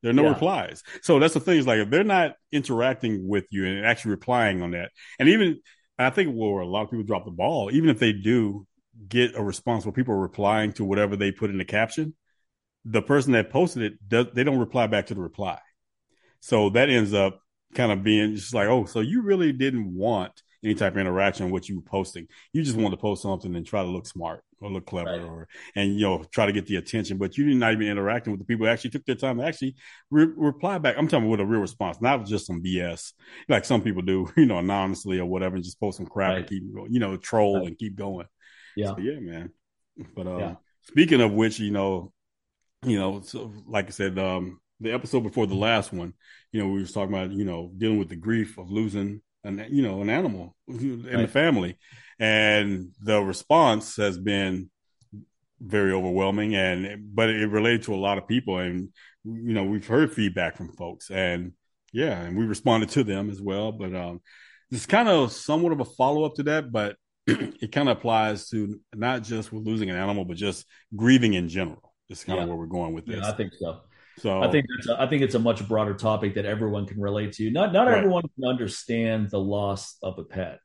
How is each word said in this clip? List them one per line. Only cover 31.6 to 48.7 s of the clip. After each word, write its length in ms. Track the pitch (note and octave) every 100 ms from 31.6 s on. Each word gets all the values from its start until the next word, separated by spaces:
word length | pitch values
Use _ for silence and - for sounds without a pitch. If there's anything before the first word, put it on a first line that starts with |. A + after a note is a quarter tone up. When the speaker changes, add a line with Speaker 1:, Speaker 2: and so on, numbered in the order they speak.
Speaker 1:
response, 380 | F#2+ - F#2+ D#2+
not 240 | A#2 C#3 G2+
just 200 | G#2 -
some 160 | F2
B 180 | F2+ F#2
S 340 | F2 E2 - _ - - -
like 160 | B2 -
some 160 | B2
people 200 | A2 F#2
do, 280 | F2+ F#2+ F#2
<laughs> 40 | -
you 80 | C#3+
know, 120 | F#2
anonymously 640 | F2+ G2+ F#2+ F#2 G2+ F#2
or 60 | F2
whatever, 300 | F#2 F#2 F#2
and 80 | F2
just 140 | -
post 180 | G#2 F#2
some 80 | F2+
crap 240 | - F#2+
and 40 | F#2
Speaker 2:
Right. 60 | E2
Speaker 1:
keep 240 | G2 F#2
going, 200 | G#2 D2+
you 60 | A#2+
know, 180 | G#2 F#2+
troll 420 | - A2+ G#2 G2
Speaker 2:
Right. 80 | F2+
Speaker 1:
and 100 | E2
keep 180 | A2 G2
going. 320 | G2+ F#2 E2+ _ _ _ - -
Speaker 2:
Yeah. 120 | G#2 G2
Speaker 1:
So, 40 |
yeah, 200 | G2+ D3
man. 300 | F#2 E2 E2+ _ _ _ _ - - -
But, 120 | F2+
um, 120 | F2+
Speaker 2:
Yeah. 160 | G2 F2 _ _
Speaker 1:
speaking 380 | - - D#3+ C#3+
of 100 | A2+
which, 280 | G#2 A2+ G#2
you 120 | G#2
know, 400 | G2+ G2 F#2 - _ _ _ _ _ _ _ C3
you 140 | G#2+
know, 220 | F#2+ G2
so 320 | F#2+ A2+ A2 G#2 -
like 200 | G#2+ F#2
I 40 |
said, 260 | - G2 F#2+
um, 400 | F#2+ F#2 F2+ F#2 _ _
the 120 | A2+
episode 300 | A#2+ - C3+
before 240 | A2 - G#2+
the 80 | F#2+
last 380 | G#2+ A2+ G2
one, 200 | F#2 F2 F2+ _ - _
you 100 | A2
know, 60 | G2+
we 100 | G2
was 100 | F#2
talking 220 | - F#2+
about, 180 | G2 F#2
you 140 | G2 G2+
know, 260 | E2+ F2 F#2+
dealing 220 | A2 G#2+
with 100 | F2+
the 60 | F2
grief 400 | F2+ A#2 G#2+ -
of 120 | F2+